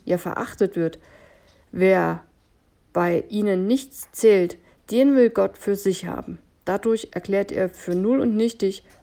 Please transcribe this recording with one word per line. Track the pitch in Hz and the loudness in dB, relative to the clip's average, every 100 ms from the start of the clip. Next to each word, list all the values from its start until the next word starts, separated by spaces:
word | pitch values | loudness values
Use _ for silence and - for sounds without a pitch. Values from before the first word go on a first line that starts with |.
| - | -4
ja | 180 | -4
verachtet | 180 - 247 - 190 180 | -2 -8 -8 -2 -2 0
wird, | 165 - - - - _ _ _ _ | -4 -6 -16 -20 -20 _ _ _ _
wer | 180 190 185 170 170 - _ _ _ _ _ _ | 0 2 4 0 -4 -10 _ _ _ _ _ _
bei | 175 175 170 - | -2 0 -2 -2
ihnen | 208 208 185 196 | -4 -2 0 0
nichts | 262 - - - | -2 -4 -18 -18
zählt, | - 226 202 175 - _ _ - | 2 4 4 2 -4 _ _ -4
den | 226 277 269 | 2 4 6
will | 233 | 4
Gott | 226 196 - | 2 -2 -4
für | - 196 | -6 -2
sich | 196 180 175 | -2 -4 -6
haben. | - - 175 _ _ | -10 -12 -16 _ _
Dadurch | - 202 226 220 - | -6 -4 -2 -2 -4
erklärt | 185 185 196 202 | -10 -4 -2 -2
er | - 185 | -2 -4
für | - - 180 | -4 -6 -2
null | 202 269 | 0 0
und | 240 214 | 0 0
nichtig, | 233 226 196 190 - _ | -2 0 -4 -4 -12 _